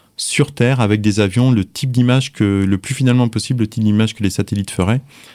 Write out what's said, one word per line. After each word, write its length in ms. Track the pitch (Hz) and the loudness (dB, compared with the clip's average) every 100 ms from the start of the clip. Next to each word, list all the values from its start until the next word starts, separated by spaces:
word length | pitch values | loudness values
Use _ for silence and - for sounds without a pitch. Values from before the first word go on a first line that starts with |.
| _ - | _ -12
sur 360 | - - 139 | -6 -2 -2
Terre, 260 | - 123 131 | 0 0 2
avec 220 | 107 104 | 2 2
des 180 | 104 101 | 0 0
avions, 300 | 101 117 127 | 0 2 2
le 120 | 117 92 | 2 -2
type 240 | - 135 | -6 -4
d'image 420 | 123 123 127 131 | 0 2 2 -2
que, 320 | - 104 98 98 | -2 0 2 0
le 120 | 98 | -2
plus 160 | - | -4
fidèlement 340 | - 131 123 120 | -2 2 2 2
possible, 320 | 113 - 123 | -2 -4 -2
le 60 | 107 | -2
type 180 | - | 0
d'image 300 | 107 104 110 | 0 2 0
que 80 | - | -2
les 80 | 101 | -4
satellites 400 | - 95 101 95 | -2 -4 -4 -4
feraient. 320 | - 90 123 - - - | -2 0 0 -4 -18 -20